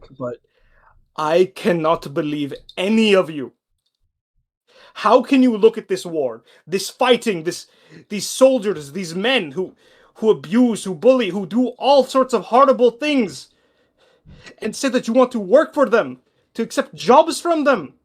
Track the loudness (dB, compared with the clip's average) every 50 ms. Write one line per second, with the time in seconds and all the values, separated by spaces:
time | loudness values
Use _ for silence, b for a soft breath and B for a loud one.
0 | -20 -20 -18 _ -12 -12 -12 -12 _ _ _ _ _ _ _ _ _ _ _ _
1 | _ _ _ -6 -2 0 2 2 2 2 _ -6 -2 -2 -2 0 0 0 -2 -2
2 | -4 -8 -6 -6 -4 -4 -4 -6 -6 -8 -10 -14 -18 _ -10 -6 -4 0 2 2
3 | 4 4 4 2 2 0 -6 -12 -12 -12 _ _ _ _ _ _ _ _ _ _
4 | _ _ _ _ _ _ _ _ _ _ _ _ _ b b b b b b -4
5 | 0 4 4 4 4 4 2 4 4 4 2 4 2 2 2 2 -8 _ -6 -6
6 | -6 -8 -6 -4 -4 -4 -6 -10 _ b b b b -8 -6 -6 -6 -6 -4 _
7 | 2 2 2 2 2 -4 -4 -4 -4 -8 -8 -8 -12 b b b b b b b
8 | b b -10 -8 -8 -8 0 2 4 4 4 2 -2 -4 -6 -6 -8 -12 -10 -10
9 | -10 -8 -8 -6 -4 -2 -2 -2 -2 -4 -6 -8 -8 -8 -10 b b b b b
10 | b b b _ 0 0 0 0 0 -2 2 2 2 2 2 -2 -6 -10 -10 0
11 | 2 2 4 4 2 -2 -4 -6 -8 -4 -2 -2 -2 -2 -4 _ 0 2 4 4
12 | 4 2 0 -2 -2 0 -2 -4 -4 0 2 4 4 4 4 4 2 0 0 0
13 | -4 -2 0 0 0 -2 -4 -14 -20 _ b b b b b b b b b b
14 | b b b b b b b b b b b _ -10 -10 -8 -4 -6 -2 -2 -2
15 | -4 0 2 2 2 2 0 -8 -4 4 4 4 4 4 0 0 0 2 2 0
16 | 0 0 -6 -16 _ _ _ _ _ _ _ -8 -8 -6 -4 -6 -6 -6 -8 -14
17 | 0 4 6 6 6 4 0 -6 -2 -2 -2 0 2 0 0 0 -2 -10 -16 _